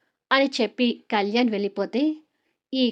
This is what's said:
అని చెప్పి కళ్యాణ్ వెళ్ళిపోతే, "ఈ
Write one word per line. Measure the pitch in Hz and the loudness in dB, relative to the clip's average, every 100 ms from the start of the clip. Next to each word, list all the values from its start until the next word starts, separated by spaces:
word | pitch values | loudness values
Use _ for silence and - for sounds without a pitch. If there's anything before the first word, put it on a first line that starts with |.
| _ _ - | _ _ 0
అని | 269 277 | 2 2
చెప్పి | 262 208 - 240 - - | 0 -2 0 -2 -2 -4
కళ్యాణ్ | 214 202 233 247 | -2 0 0 0
వెళ్ళిపోతే, | 202 196 196 185 240 311 311 _ _ _ _ _ | 0 -4 -4 -4 0 -2 -4 _ _ _ _ _
"ఈ | 262 240 | 0 0